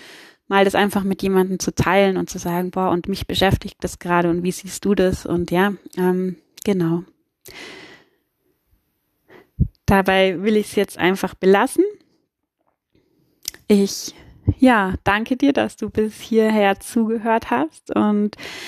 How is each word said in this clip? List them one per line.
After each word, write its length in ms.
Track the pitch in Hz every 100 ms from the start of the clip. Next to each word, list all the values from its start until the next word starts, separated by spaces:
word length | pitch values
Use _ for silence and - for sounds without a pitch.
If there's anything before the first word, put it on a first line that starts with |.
| - - - _ _
mal 180 | 196
das 120 | 196 190
einfach 260 | 202 202
mit 180 | 196 190
jemandem 360 | 190 190 185 185
zu 160 | -
teilen 420 | - - 190 196 185
und 140 | 175
zu 80 | 185
sagen, 320 | 180 175 180
„Boah, 200 | 185 185
und 180 | 175 170
mich 180 | 196 -
beschäftigt 500 | - 190 196 196 -
das 180 | 185 -
gerade 320 | 180 175 175
und 140 | 170
wie 80 | 180
siehst 320 | 180 190 -
du 100 | 196
das?“ 320 | 202 185 185 -
Und 240 | 170 170
ja, 240 | 170 202 190 - -
ähm, 400 | 180 180 185 175 _ -
genau. 380 | - 196 165 170 175 _ _ _ - - - - - - _ _ _ _ _ _ _ _ _ _ _ _ _ - _ - - -
Dabei 560 | - 196 190 190 190 170
will 140 | 202 214
ich's 200 | 202 -
jetzt 200 | 196 -
einfach 380 | 175 190 185
belassen. 500 | - 190 196 247 - 392 415 _ _ _ _ _ _ _ _ _ _ _ _ _ _ - - _
Ich, 480 | 202 196 - - - - - - -
ja, 360 | 254 233 190 190
danke 340 | - 202 226 254
dir, 160 | 277
dass 240 | 269 220 -
du 140 | 208
bis 300 | - 214 214
hierher 580 | - 220 220 214 202 196
zugehört 720 | - - 220 226 220 226 -
hast 440 | 247 302 - -
und 420 | - 214 208 208 - - -